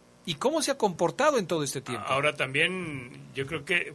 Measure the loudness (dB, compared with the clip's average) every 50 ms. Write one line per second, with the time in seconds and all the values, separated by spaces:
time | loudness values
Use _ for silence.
0 | _ _ -20 -12 -8 -8 -4 0 0 2 2 2 2 0 0 2 2 2 2 2
1 | 2 2 2 4 4 4 4 4 2 0 0 -2 -2 -2 -4 -6 -6 -6 -6 -4
2 | -2 0 0 2 2 2 2 0 -2 0 2 2 2 2 2 -2 -6 -6 -8 -8
3 | -10 -12 -14 -18 -18 -10 -8 -6 -6 -4 -6 -6 -2 0 0 0 -2 -4